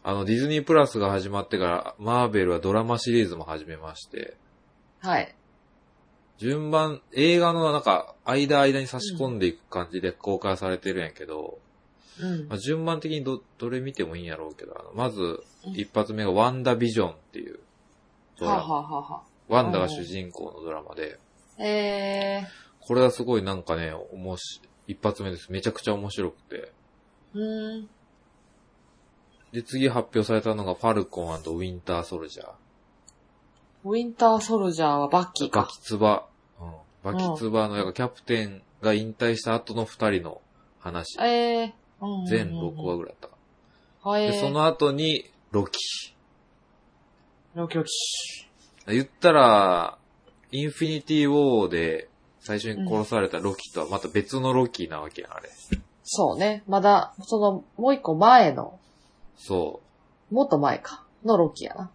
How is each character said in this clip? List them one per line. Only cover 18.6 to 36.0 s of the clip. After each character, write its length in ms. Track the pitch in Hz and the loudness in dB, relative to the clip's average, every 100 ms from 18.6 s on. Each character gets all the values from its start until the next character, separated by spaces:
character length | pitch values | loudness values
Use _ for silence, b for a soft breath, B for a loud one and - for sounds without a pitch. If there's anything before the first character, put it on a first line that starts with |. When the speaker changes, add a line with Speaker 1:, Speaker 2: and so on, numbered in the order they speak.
Speaker 2:
あ 40 | 160 | 0
は 100 | 151 | -4
あ 40 | |
は 160 | 151 147 | -4 -8
あ 40 | |
は 160 | - 156 | -8 -14
あ。 60 | - _ - | -16 _ 0
Speaker 1:
ワ 120 | 117 | 2
ン 100 | 113 | 2
ダ 60 | 95 | 0
が 100 | 92 | 0
主 160 | - 87 | -4 -8
人 260 | 95 90 | -10 -10
公 140 | - 85 | -12 -14
の 100 | 82 | -12
ド 100 | 82 | -10
ラ 100 | 78 | -10
マ 140 | 76 - | -12 -10
で。 240 | 78 80 _ _ _ - | -10 -12 _ _ _ -8
Speaker 2:
う 20 | |
ん。 40 | 208 | -4
へ 840 | 208 208 202 196 196 196 196 190 | -2 -2 -4 -4 -4 -4 -4 -8
ー。 380 | - - _ - | -16 -20 _ -2
Speaker 1:
こ 60 | |
れ 80 | 123 | 4
は 100 | 127 | 4
す 120 | - | 2
ご 140 | 123 117 | 0 0
い 60 | |
な 100 | 98 | 0
ん 100 | 95 | -6
か 120 | 85 82 | -4 -4
ね、 180 | 80 80 - | -4 -8 -12
お 20 | 92 | -12
も 220 | 92 90 | -10 -10
し-、 240 | - - _ _ - | -12 -16 _ _ -14
一 120 | 101 | -2
発 220 | 104 101 | -2 -2
目 80 | 98 | -8
で 60 | 87 | -8
す。 140 | - | -8
め 80 | 95 | -4
ち 80 | 120 | -4
ゃ 60 | |
く 80 | - | -2
ち 80 | - | -4
ゃ 40 | |
面 160 | 101 101 | -4 -4
白 220 | 98 90 | -6 -6
く 100 | - | -8
て。 280 | _ - - _ _ _ _ _ _ | _ -14 -14 _ _ _ _ _ _
Speaker 2:
う 460 | 202 220 220 214 220 | -8 -6 -6 -8 -12
ん。 80 | 214 _ _ _ _ _ _ _ _ _ _ _ _ _ _ _ _ | -16 _ _ _ _ _ _ _ _ _ _ _ _ _ _ _ _
Speaker 1:
で、 120 | 117 | -12
次 260 | 117 131 135 | -8 0 0
発 200 | 120 - | 0 0
表 100 | 113 | -2
さ 100 | 107 | 2
れ 80 | 110 | 2
た 120 | 110 | 2
の 100 | 107 | -2
が 120 | 95 92 | -2 0
フ 60 | |
ァ 100 | 117 | 2
ル 120 | 107 90 | 2 -2
コ 180 | 90 | -6
ン& 20 | 85 80 | -6 -6
ウ 40 | 80 82 | -6 -6
ィ 160 | 92 90 | -6 -8
ン 60 | |
タ 200 | - 87 | -4 -4
ー 20 | |
ソ 160 | 85 85 | -4 -10
ル 100 | 78 | -12
ジ 100 | - | -16
ャ 60 | - | -18
ー。 60 | - _ _ _ _ - _ _ _ _ _ _ _ | -20 _ _ _ _ -20 _ _ _ _ _ _ _
Speaker 2:
ウ 120 | 196 226 | -4 -4
ィ 120 | 240 | -4
ン 60 | |
タ 140 | 233 233 | 2 4
ー 120 | 220 | 4
ソ 200 | 214 226 | 2 0
ル 120 | 190 | 0
ジ 120 | 160 | 2
ャ 20 | 151 | 2
ー 40 | 143 | 2
は 100 | 143 | 4
バ 180 | 180 180 | 2 2
ッ 80 | |
キ 120 | - 143 | -4 0
ー 40 | |
か。 120 | 107 | 0
Speaker 1:
バ 60 | - | 0
キ 120 | - | -6
ツ 180 | - | -8
バ。 300 | 107 | 2